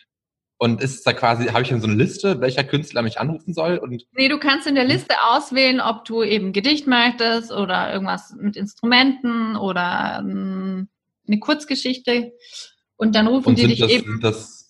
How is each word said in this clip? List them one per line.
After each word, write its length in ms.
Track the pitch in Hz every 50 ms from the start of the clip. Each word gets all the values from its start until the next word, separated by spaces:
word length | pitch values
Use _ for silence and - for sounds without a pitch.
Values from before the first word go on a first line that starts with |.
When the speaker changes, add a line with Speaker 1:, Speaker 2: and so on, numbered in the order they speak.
| _ _ _ _ _ _ _ _ _ _ _ -
Speaker 1:
und 240 | 120 117 117 -
ist 240 | 131 135 131 - -
da 60 | 127
quasi, 340 | 113 - 127 117 117 117 120 107
hab 120 | 110 120
ich 80 | 131 -
dann 140 | 131 110
so 40 | 110
eine 100 | 110 104
Liste, 440 | 110 160 190 - - 196 196 175 117
welcher 240 | 127 131 127 143 139
Künstler 380 | - 143 147 156 - - 120
mich 180 | 117 - - -
anrufen 320 | 117 156 165 156 - 185
soll? 240 | 165 165 160 175 180
Und 280 | - - 127 123 120 - _
Speaker 2:
Nee, 160 | _ 254 269 262
du 100 | 302 294
kannst 280 | 294 302 269 330 -
in 80 | 311 277
der 100 | 262 247
Speaker 1:
Hm. 60 | 262
Speaker 2:
Liste 220 | 339 - - - - - - 226
auswählen, 540 | 247 302 294 - 247 269 262 254 254 247
ob 240 | - - 220 226 -
du 160 | - 226 226
eben 320 | 220 - 214 208 190 190 190
Gedicht 320 | 202 196 285 302 294 294
möchtest 680 | 262 247 240 233 247 240 233 226 233 226 233 233 233
oder 400 | - 202 196 185 185 180 190 -
irgendwas 420 | - 196 190 190 185 196 - - - -
mit 180 | 202 208 208
Instrumenten 1000 | - 202 - - _ 233 233 247 247 262 277 262 - - 240 233 233 226 220 214
oder, 640 | 208 202 190 175 175 175 175 180 - - - - - -
ähm, 640 | 196 196 196 196 190 190 190 190 190 190 185 196 - _ _ _ _ _ _ _ -
eine 120 | 208 208
Kurzgeschichte. 920 | - 294 311 302 - - 269 - - 254 254 254 - 254 240 240 240 240 - _ - - - - - - _ _ _ _ _
Und 180 | - 214 220 214
dann 120 | 214 214
rufen 220 | 226 254 269 254 -
Speaker 1:
Und 100 | 240 240
Speaker 2:
die 40 |
Speaker 1:
sind 80 | 240 -
Speaker 2:
dich 80 | 233 120
Speaker 1:
das, 100 | 113 208
Speaker 2:
eben 220 | 240 - - 107
Speaker 1:
sind 120 | 110 113 117
das, 380 | 107 107 - - - - - -